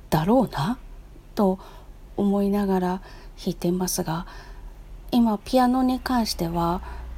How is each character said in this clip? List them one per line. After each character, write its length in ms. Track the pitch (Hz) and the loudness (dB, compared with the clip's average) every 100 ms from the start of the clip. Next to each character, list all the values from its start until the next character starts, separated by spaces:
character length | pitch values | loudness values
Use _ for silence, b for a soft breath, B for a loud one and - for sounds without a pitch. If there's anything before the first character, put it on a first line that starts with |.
| - | 0
だ 160 | 156 165 | 2 4
ろ 160 | 254 | 4
う 60 | 208 | 4
な、 300 | - 156 254 - - - - - | 0 -2 -2 -8 -18 -18 -20 -8
と 260 | - 196 190 B B B - - - | 2 2 2 B B B -20 -8 0
思 280 | 202 202 | 2 2
い 60 | 202 | 2
な 180 | 202 196 | 2 2
が 120 | 190 | 2
ら 80 | 180 | 2
弾 580 | 185 - - - - - | -2 -8 -16 -18 -6 -6
い 60 | 165 | -2
て 120 | 175 | 0
い 40 | |
ま 160 | 180 180 | 0 0
す 160 | 185 | -2
が、 240 | 170 160 B B B B B - - - - | -2 -4 B B B B B -16 -18 -16 0
今 280 | 247 233 208 | 4 4 2
ピ 200 | - 254 | 2 4
ア 80 | 247 | 6
ノ 140 | 254 | 4
に 160 | 254 254 | 2 0
関 280 | - 247 214 | 0 0 0
し 80 | - | -2
て 120 | 170 | -2
は 340 | 170 170 180 B B B | 0 0 -2 B B B